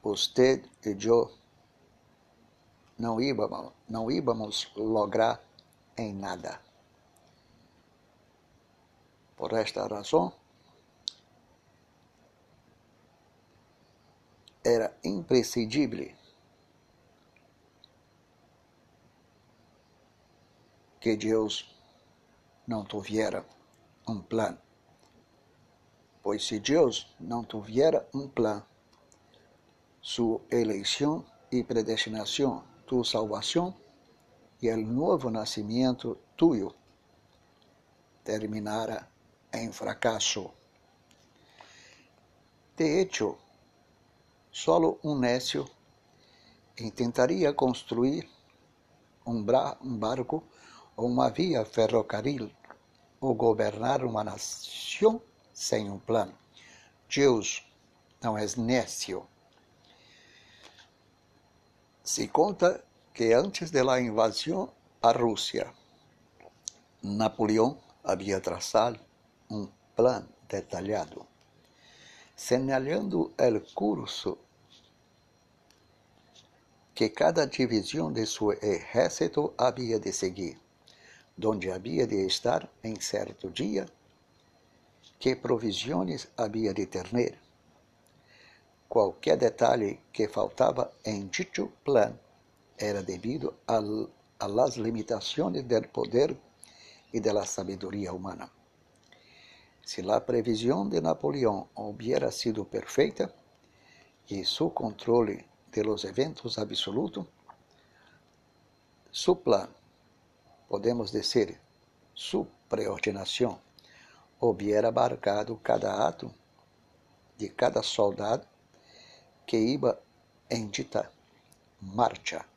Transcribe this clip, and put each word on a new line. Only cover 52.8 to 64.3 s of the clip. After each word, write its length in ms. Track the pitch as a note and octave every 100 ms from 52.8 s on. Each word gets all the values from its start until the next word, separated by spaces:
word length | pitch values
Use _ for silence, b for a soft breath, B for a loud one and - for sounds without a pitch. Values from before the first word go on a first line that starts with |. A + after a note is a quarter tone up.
| _ _ _ _
ou 120 | C3
governar 680 | A2+ A#2 G#2+ G#2+ G#2 A#2+ C#3
uma 220 | B2+ A2 G#2+
nação 960 | G2+ - - - - - - A3 A3+ - _ _ -
sem 320 | - A2+ G2+
um 80 | G2
plano. 400 | - A2+ F#2+ - _ B B B B B _
Deus 540 | D3 C#3 A2+ G2 - - _ _ _ _ _
não 160 | A#2+ G#2+
é 80 | G#2+ B2
nécio. 680 | A2+ B2+ - - - F#2 - _ _ _ _ _ B B B B B B B B B B B _ _ _ _ _ _ _ _ _ _ _
Se 240 | - - A2
conta 560 | - F#3+ F#3+ F3 - - _ _
que 220 | - A2+
antes 380 | A#2 F#3+ - E3
de 100 | C#3+
la 180 | C3 B2+
invasão 720 | B2 G#2+ A2